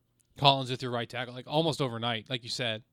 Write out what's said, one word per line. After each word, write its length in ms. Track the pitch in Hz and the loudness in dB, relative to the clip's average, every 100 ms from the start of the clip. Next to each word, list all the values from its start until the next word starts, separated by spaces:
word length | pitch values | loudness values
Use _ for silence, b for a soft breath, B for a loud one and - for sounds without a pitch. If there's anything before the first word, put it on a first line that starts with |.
| _ _ _ - | _ _ _ 4
Collins 340 | 143 139 127 | 6 6 2
with 120 | 127 | -4
your 80 | 127 | -4
right 180 | 120 117 | -4 -4
tackle. 260 | 120 123 | -6 -8
Like, 120 | 127 123 | -10 -2
almost 340 | 151 165 135 | 0 2 2
overnight, 480 | 139 117 117 113 107 | -2 -2 -2 -4 -4
like 120 | 131 | -8
you 60 | 117 | -6
said, 320 | - 123 110 - | -4 -4 -4 -8